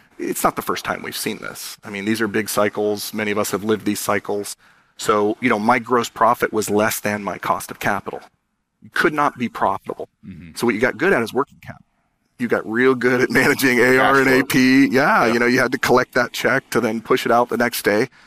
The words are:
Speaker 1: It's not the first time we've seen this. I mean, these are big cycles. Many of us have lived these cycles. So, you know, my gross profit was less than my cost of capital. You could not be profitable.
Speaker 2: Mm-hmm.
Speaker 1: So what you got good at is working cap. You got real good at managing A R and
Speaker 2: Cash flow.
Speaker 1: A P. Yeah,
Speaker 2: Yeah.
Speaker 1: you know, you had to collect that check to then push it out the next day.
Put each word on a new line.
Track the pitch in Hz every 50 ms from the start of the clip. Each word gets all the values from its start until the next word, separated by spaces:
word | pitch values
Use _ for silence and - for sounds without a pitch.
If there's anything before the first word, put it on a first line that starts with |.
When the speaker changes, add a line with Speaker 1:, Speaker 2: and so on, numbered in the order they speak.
| _ _ _ _
Speaker 1:
It's | - - - - -
not | 165 -
the | -
first | - - 95 - -
time | - 98 90 -
we've | - - -
seen | - - 110 -
this. | - 53 - - - - - - _
I | 113
mean, | 104 101 98
these | 104 110 107
are | 113 107
big | 98 107 107 98
cycles. | - - 104 104 - - 107 104 104 104 - - -
Many | 107 110 104
of | 104 104
us | 104 -
have | - 98 98
lived | 107 - 143 -
these | 107 104 98
cycles. | - - 104 101 - - 104 104 101 - - _ _ _ _ _ _ _ _
So, | _ - - 110 104 104 104 107 -
you | - 123
know, | 113 107
my | 104 113 123 127
gross | 113 107 123 120 117 -
profit | - - - 113 120 - - - -
was | 107 101 -
less | 101 104 104 110 - -
than | - 107 104 104
my | 101 98 87 80
cost | - - 95 92 - -
of | - -
capital. | - - 104 98 - 107 - 65 - - _ _ _ _ _ _ _ _ _ _
You | _ 110 _
could | - - 175 151
not | 151 147 143 - -
be | 120 113
profitable. | - - 120 101 98 98 - - - - - - _ _ _
Speaker 2:
Mm-hmm. | - 92 80 87 85 78
Speaker 1:
So | - -
what | 117 113
you | 107
got | 117 123 - 104
good | 147 185
at | 196 139
is | 117 104 -
working | 117 139 - _ -
cap. | - - 85 - _ _ _ _ _ _ _ _ _ _ _ _
You | 123 113
got | 110 117 -
real | - 107 117 127 131 131
good | 123 117 123 131 123
at | 127 -
managing | 120 123 131 151 139 - 127 135 123 123
A | 110 127 131 131
R | 135 - 135 139
and | 135
Speaker 2:
Cash | 135
flow. | 131 131
Speaker 1:
A | 135
P. | - - 139 127 127 131 135 139 113
Yeah, | 104 131 139 165 214 208 160
Speaker 2:
Yeah. | 117 113
Speaker 1:
you | 117
know, | 120 120
you | 123 127
had | 131 120 127
to | 131
collect | - - 127 127 127 - -
that | 131 120 117
check | - - - 117 120 135 - _
to | - 120
then | 110 113 107 113
push | 110 - 131 127 -
it | 120 117
out | 117 123 120
the | - 113
next | 120 120 - - -
day. | 107 101 104 127 - _ - -